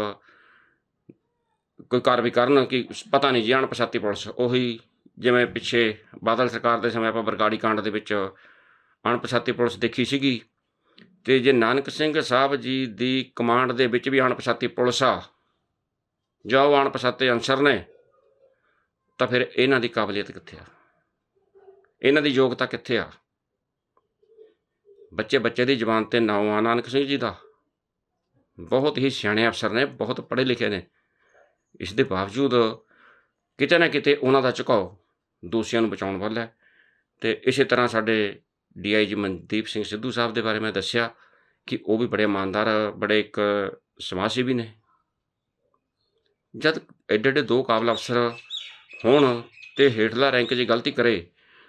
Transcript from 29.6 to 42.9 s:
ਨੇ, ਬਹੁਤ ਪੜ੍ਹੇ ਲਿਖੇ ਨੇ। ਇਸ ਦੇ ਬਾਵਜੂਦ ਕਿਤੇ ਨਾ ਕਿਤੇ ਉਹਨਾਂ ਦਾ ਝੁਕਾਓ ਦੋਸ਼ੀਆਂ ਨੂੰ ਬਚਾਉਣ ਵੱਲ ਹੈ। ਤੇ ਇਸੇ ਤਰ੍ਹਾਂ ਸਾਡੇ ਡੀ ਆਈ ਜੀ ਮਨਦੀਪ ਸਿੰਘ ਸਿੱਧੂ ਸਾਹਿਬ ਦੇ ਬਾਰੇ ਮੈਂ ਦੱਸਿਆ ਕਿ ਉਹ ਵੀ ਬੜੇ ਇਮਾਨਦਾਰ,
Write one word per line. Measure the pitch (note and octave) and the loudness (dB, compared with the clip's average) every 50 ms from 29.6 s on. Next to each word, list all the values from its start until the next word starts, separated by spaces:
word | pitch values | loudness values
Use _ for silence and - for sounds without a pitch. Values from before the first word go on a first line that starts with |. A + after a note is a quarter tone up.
| A#2+ G#2 | -4 -2
ਨੇ, | G2+ A#2+ C#3 | 0 0 -2
ਬਹੁਤ | C#3 - - A2+ G#2+ B2+ - | -2 -4 -6 -6 -6 -6 -8
ਪੜ੍ਹੇ | - - - B2 C3 | -8 -6 -2 -2 0
ਲਿਖੇ | B2+ A#2+ A#2 A#2 G#2 | 0 0 0 -2 -2
ਨੇ। | G#2 F2+ - _ _ _ _ _ _ _ _ _ _ _ _ _ _ _ _ _ _ - | -4 -4 -8 _ _ _ _ _ _ _ _ _ _ _ _ _ _ _ _ _ _ -14
ਇਸ | - F#2+ G2+ | -12 -6 -2
ਦੇ | B2 C3 | -2 -2
ਬਾਵਜੂਦ | G#2 F#2+ F#2 G2 G2 G2 B2+ C#3 C3 A#2+ A#2+ A#2 A2 A#2+ - _ _ _ _ _ - _ _ _ _ _ _ _ _ _ - | 0 0 -4 -4 -4 -4 -2 -2 2 2 2 2 0 -2 -6 _ _ _ _ _ -20 _ _ _ _ _ _ _ _ _ -2
ਕਿਤੇ | C#3 C#3 F3 E3+ | 0 2 4 4
ਨਾ | E3+ D3+ | 4 2
ਕਿਤੇ | - C#3+ C#3 C#3+ C#3+ | 0 0 2 2 2
ਉਹਨਾਂ | C#3+ C3 B2+ C3+ C3+ B2+ | 2 4 4 4 4 4
ਦਾ | B2+ | 2
ਝੁਕਾਓ | A#2+ - A2 - B2+ G#2 F#2 F2 - - _ _ _ _ _ _ _ _ - | 0 -2 0 0 2 0 0 -2 -8 -18 _ _ _ _ _ _ _ _ -10
ਦੋਸ਼ੀਆਂ | F2 G2 A2+ G#2+ - - A2+ A2+ | -4 -4 -4 -2 -2 0 0 0
ਨੂੰ | G#2+ | 0
ਬਚਾਉਣ | G2 F#2 G2+ F#2+ F#2+ | -2 -4 -6 -6 -6
ਵੱਲ | F#2 G2 G#2+ A2 A#2 | -4 -6 -6 -6 -6
ਹੈ। | A2+ A2+ _ _ _ _ _ _ _ _ _ _ _ _ _ - | -8 -10 _ _ _ _ _ _ _ _ _ _ _ _ _ -6
ਤੇ | - A2+ G#2+ - - | -4 -2 -2 -2 0
ਇਸੇ | B2 - C3+ C3 | 0 2 2 2
ਤਰ੍ਹਾਂ | - B2 B2 B2 A#2 | 2 2 2 0 0
ਸਾਡੇ | A2 A2+ G#2+ A2+ A2 A2 G#2 G2 - - _ _ _ _ _ _ - F#2 | 0 0 0 0 0 0 0 -2 -6 -10 _ _ _ _ _ _ -14 -8
ਡੀ | F#2 G2+ G#2 | -2 0 2
ਆਈ | G#2+ G#2+ | 2 2
ਜੀ | F#2+ G#2 | 2 0
ਮਨਦੀਪ | G#2 G2+ G2 F#2+ E2+ - - G#2+ G#2+ A2 | -2 -4 -4 -4 -8 -8 -6 -4 -4 -4
ਸਿੰਘ | - - G#2+ G#2 | -4 -6 -8 -8
ਸਿੱਧੂ | - G#2+ G#2+ A#2 C3 | -6 -8 -8 -8 -6
ਸਾਹਿਬ | A2 A#2+ A#2 A2+ G#2 | -4 -4 -4 -4 -4
ਦੇ | A#2 G#2+ | -4 -4
ਬਾਰੇ | A2+ G#2+ G#2+ | -2 -2 -4
ਮੈਂ | A2 A2 F#2+ | -4 -4 -4
ਦੱਸਿਆ | F#2+ F#2 - - A#2 A#2 A#2 - _ _ _ _ _ _ _ _ _ - | -6 -6 -4 -2 -2 -4 -4 -6 _ _ _ _ _ _ _ _ _ -12
ਕਿ | - - - - | -8 -8 -6 -2
ਉਹ | - G#2+ A2 | 0 0 0
ਵੀ | B2 | 0
ਬੜੇ | A2+ A2 G2+ G#2+ | -2 -2 -2 -2
ਇਮਾਨਦਾਰ, | G2+ G2 G2 G2 F#2+ F#2 G#2 G#2+ A2 G#2+ G#2+ G#2+ G2+ | 0 0 -2 -2 -2 -2 -2 0 0 0 -2 -2 -4